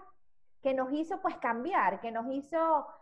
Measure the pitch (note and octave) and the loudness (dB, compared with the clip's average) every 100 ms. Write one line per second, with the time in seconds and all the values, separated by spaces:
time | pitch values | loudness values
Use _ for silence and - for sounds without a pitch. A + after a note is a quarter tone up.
0 | - - - - - - C4+ C4 B3+ D4 | -10 -20 -20 -20 -20 -6 0 0 0 -2
1 | D#4+ F#4 F4+ - A#3+ A#3 C#4 F#4 G3 F#3+ | -2 -2 -2 -2 -2 -2 0 2 2 2
2 | A#3 A3+ B3 C4+ C#4 E4 E4 D4+ D4 - | -2 -4 -4 -4 -2 0 4 2 0 -12